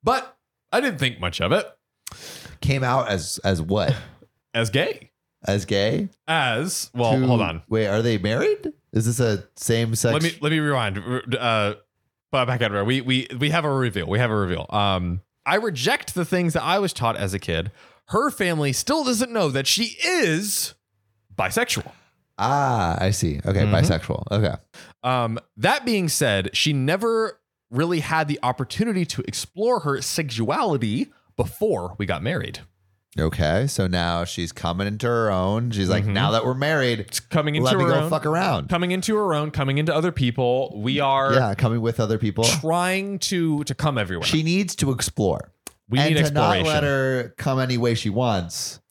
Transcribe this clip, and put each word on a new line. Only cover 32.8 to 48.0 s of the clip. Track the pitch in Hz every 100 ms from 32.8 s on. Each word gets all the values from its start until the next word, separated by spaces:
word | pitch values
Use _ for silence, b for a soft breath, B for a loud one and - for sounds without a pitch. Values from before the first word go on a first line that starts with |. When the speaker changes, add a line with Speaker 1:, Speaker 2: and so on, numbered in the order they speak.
| _ _ _ -
Speaker 2:
Okay, | 78 - 76 87 139
so | - 92
now | 90 85 85
she's | 85 - 85
coming | - 85 87 98
into | 104 123
her | 120 113
own. | 95 92 107 120
She's | 107 92
like, | 104
Speaker 1:
Mm-hmm. | 101
Speaker 2:
"Now | 95 98
that | 110
we're | 120
married, | 131 143 156 127 113
Speaker 1:
It's | 101 -
coming | - 170 151
into | 147 -
Speaker 2:
let | 190
me |
Speaker 1:
her | 175
Speaker 2:
go | -
Speaker 1:
own. | -
Speaker 2:
fuck | 156 151
around." | 160 190 131 131
Speaker 1:
Coming | 175 175
into | 185 180
her | 214 202
own, | 151 151
coming | 147 135 139
into | 156
other | 156 175
people. | 165 127 120 123 127 135 104
We | 110 139
are | 139 135 135
Speaker 2:
Yeah, | 135 120
coming | 98 113 117
with | 113 113
other | 110 110
people. | 107 101
Speaker 1:
trying | 113 156 151 170 180 190 196 202
to, | - 185 165 147
to | 147
come | 131 151 131
everywhere. | 98 90 -
Speaker 2:
She | 151
needs | 160 180 196 -
to | 143
explore. | 127 - - 101 71 - _ - _ _
Speaker 1:
We | 123
Speaker 2:
And | 147 156
Speaker 1:
need | 151
Speaker 2:
to |
not | 143 151 151
Speaker 1:
exploration. | 160
Speaker 2:
let | 151
her | 147 139 131 131 120 -
come | - 131
any | 131 123
way | 120
she | 113